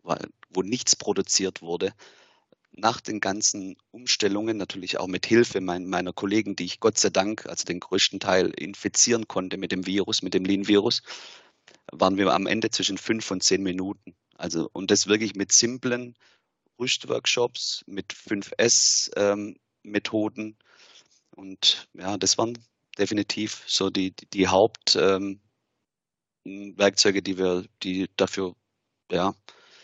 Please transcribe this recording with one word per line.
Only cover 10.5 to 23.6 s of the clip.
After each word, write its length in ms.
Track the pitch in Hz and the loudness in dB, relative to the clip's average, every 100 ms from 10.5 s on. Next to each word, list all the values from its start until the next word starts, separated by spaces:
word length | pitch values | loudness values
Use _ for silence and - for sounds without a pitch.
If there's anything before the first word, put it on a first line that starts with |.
| 98 101 101 113 - - - - - - _ _ - - | 0 4 4 6 0 -4 -16 -18 -20 -20 _ _ -20 -14
waren 240 | - 95 95 | 2 2 4
wir 160 | 95 | 4
am 140 | 87 95 | 2 0
Ende 240 | 107 113 | 0 0
zwischen 260 | - - 92 | -2 -4 -4
fünf 320 | - 113 - | -2 -2 -4
und 120 | 95 | -2
zehn 200 | - 95 | 0 2
Minuten. 520 | 95 90 92 101 - - _ - | 0 -2 -4 -6 -12 -20 _ -12
Also, 340 | 85 82 - | -6 -4 -4
und 180 | - 95 | -4 0
das 160 | 104 95 | 2 4
wirklich 280 | 107 110 | 2 0
mit 180 | 98 98 | -4 2
simplen 640 | - 117 127 127 120 123 - _ _ _ _ _ - | 4 4 0 -4 -4 -6 -18 _ _ _ _ _ -6
Rüstworkshops, 1040 | 127 - - 120 - - 123 123 - - - | -2 -2 -2 -2 0 0 0 -2 -6 -8 -8
mit 280 | 98 - | -10 -10
fünf 380 | - - 98 - - | -12 -6 -6 -4 0
S, 540 | 80 - - - - - | 4 4 4 2 0 0
ähm, 400 | 101 104 104 - _ _ | 2 2 -4 -12 _ _
Methoden. 760 | 104 104 - 110 107 107 107 107 _ _ - - _ _ _ | -6 -4 -2 -2 -2 -4 -10 -12 _ _ -20 -20 _ _ _
Und 540 | - 95 95 - - - | -20 -16 -2 0 0 -2
ja, 240 | - 92 101 | -10 -6 -2
das 220 | 95 - | 0 2
waren 200 | 117 120 _ _ _ - | 0 -2 _ _ _ -2
definitiv 640 | 101 104 101 - 107 - | 0 0 -2 -4 -6 -6